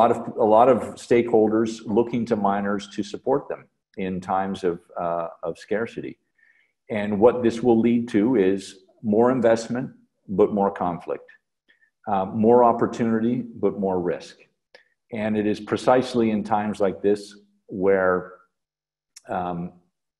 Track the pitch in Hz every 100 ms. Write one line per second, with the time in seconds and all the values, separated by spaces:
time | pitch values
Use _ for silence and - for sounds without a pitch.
0 | 117 117 - - 113 107 127 113 - -
1 | - 120 117 113 107 110 113 113 120 107
2 | 117 123 110 107 101 101 101 101 - -
3 | 101 - - 143 - 71 - _ _ -
4 | 95 92 90 95 95 95 90 87 _ -
5 | 87 85 85 - 82 82 - 104 117 -
6 | 65 - _ _ _ _ _ _ _ 110
7 | 104 104 117 - 110 113 123 113 117 120
8 | 117 101 110 123 95 98 92 - _ _
9 | 113 104 120 131 113 113 - 120 139 -
10 | _ _ - 92 104 104 98 - 90 85
11 | - 69 - - _ _ _ _ _ _
12 | - 98 95 113 110 123 117 117 123 -
13 | 113 113 113 123 - - 98 98 95 92
14 | 87 78 - - _ _ _ - _ _
15 | _ 113 107 107 104 101 - 107 - 127
16 | 123 123 113 107 101 107 107 98 98 92
17 | 101 104 - - _ _ _ 98 95 95
18 | 92 90 90 - _ _ _ _ _ _
19 | _ - - 95 90 87 87 - _ _
20 | _ _